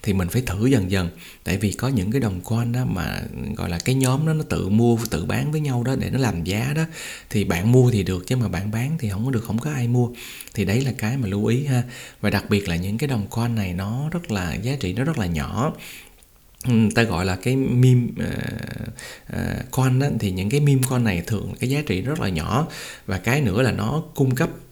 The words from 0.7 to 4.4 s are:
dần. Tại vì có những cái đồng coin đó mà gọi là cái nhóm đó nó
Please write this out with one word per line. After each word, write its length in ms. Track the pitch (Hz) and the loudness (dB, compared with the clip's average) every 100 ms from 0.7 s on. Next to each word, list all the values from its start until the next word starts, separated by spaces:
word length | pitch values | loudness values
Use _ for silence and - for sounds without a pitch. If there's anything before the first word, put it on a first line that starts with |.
| 135 92 | 4 2
dần. 180 | 95 85 - - - | 0 0 -4 -20 -10
Tại 140 | 90 90 | -4 0
vì 140 | 101 | 0
có 160 | - 127 | 0 0
những 220 | 120 92 | 0 0
cái 100 | 135 | 0
đồng 200 | 113 90 | 0 -4
coin 320 | - 113 120 | -2 -2 0
đó 120 | 120 | 0
mà 380 | 123 95 82 50 - - 65 - | -2 -2 -4 -4 -8 -8 -6 -4
gọi 140 | 90 | -4
là 80 | 85 | -2
cái 160 | - | 0
nhóm 320 | 131 127 135 160 | 2 2 2 2
đó 60 | |
nó 100 | 156 | 0